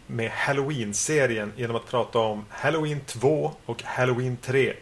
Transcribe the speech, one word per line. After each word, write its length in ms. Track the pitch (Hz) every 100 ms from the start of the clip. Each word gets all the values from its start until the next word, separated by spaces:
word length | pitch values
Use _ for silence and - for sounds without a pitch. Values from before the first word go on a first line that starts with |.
| -
med 240 | 120 113
Halloween-serien 1200 | - - 139 139 143 104 101 - 151 127 110 104 110
genom 200 | 117 117
att 140 | -
prata 280 | 123 107 120
om 260 | 110 107 104
Halloween 500 | - 139 160 151 143 -
två 460 | 113 135 151 147 - -
och 160 | 113
Halloween 520 | - - 127 120 127 123
tre, 360 | - 135 113 -